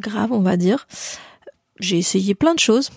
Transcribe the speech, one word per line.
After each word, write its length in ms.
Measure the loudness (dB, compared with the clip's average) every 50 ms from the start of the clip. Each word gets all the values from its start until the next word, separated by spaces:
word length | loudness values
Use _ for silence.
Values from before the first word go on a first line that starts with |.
graves, 320 | -10 -6 -4 -4 -2 -2 0
on 80 | 0
va 160 | 0 2 2
dire. 280 | 2 2 2 0 0 -4 -10 -14 -12 -10 -10 -10 -12 -16 -20 -20 _ -20 -20 -20 _ _ _ _ -10
J'ai 180 | -6 -2 -2
essayé 380 | 0 0 0 0 0 2 0 0
plein 180 | 2 2 2 2
de 60 | 2
choses, 300 | 2 2 2 2 2 -2 -6